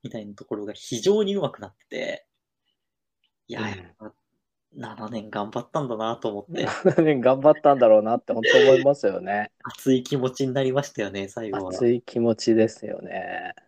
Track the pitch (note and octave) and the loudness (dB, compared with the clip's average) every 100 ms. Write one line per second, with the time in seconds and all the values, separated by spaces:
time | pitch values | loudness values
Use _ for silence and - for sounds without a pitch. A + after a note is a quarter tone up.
0 | B2 A2+ G#2 G2+ - G#2 G2+ - - A#2 | -16 -14 -16 -16 -12 -10 -10 -14 -12 -4
1 | F3 G#3+ G3 G3+ C#3+ - G2 _ - - | 0 0 0 -4 -6 -8 -20 _ -14 -10
2 | - - _ _ _ _ _ _ _ _ | -10 -10 _ _ _ _ _ _ _ _
3 | _ _ _ _ - A2 G#2+ F#2+ F2 _ | _ _ _ _ -16 -10 -10 -10 -18 _
4 | G#2+ _ _ _ _ _ _ C#3 A2+ G#2+ | -20 _ _ _ _ _ _ -18 -16 -14
5 | G#2+ A2+ G#2+ A2 G#2 A#2 - D#3+ C3 A2 | -12 -12 -8 -8 -6 -8 -6 -6 -6 -6
6 | A2 A#2 A2+ G2+ - E3 - - F#3 - | -6 -6 -6 -8 -10 -8 -6 0 0 2
7 | D#3 C3+ B2+ C3+ D3+ D3+ D3 C3+ A2+ G#2+ | 2 4 2 4 4 6 4 6 8 6
8 | A2 A#2+ - A2+ - D3 C#3 C3 C#3 C#3+ | 6 -4 -4 -2 4 6 8 6 4 2
9 | G2 F#2 F#2 G#2 G#2+ _ - - C3+ B2+ | 0 -2 -4 -4 -6 _ -20 -6 0 0
10 | B2 C#3 C3+ C#3 C3 C3+ C3 C3+ D3 - | 0 -4 -4 -4 -4 -2 0 -2 -4 -6
11 | G2 G2 G2 A#2 A2 G2 F#2 F#2 A#2+ B2 | -6 -6 -10 -10 -8 -8 -8 0 0 0
12 | - A#2+ A#2 A2 A#2 A2+ A2 - G#2+ - | -2 -2 0 0 2 4 2 -2 -12 -12
13 | - F#2 F#2 - - - | -12 -12 -10 -12 -12 -16